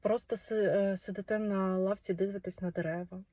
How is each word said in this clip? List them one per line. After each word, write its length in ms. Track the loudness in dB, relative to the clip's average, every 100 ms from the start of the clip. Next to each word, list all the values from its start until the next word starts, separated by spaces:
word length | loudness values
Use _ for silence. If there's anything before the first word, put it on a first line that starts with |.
просто 360 | 2 0 0 -6
си-, 540 | -2 2 4 4 2
е, 60 | 0
сидите 420 | -4 -8 -2 0
на 400 | 2 2 2 2
лавці, 360 | 2 0 -2
дивитесь 460 | 0 0 -2 -8 -4
на 100 | -4
дерева 540 | -2 -2 -4 -6 -12 -16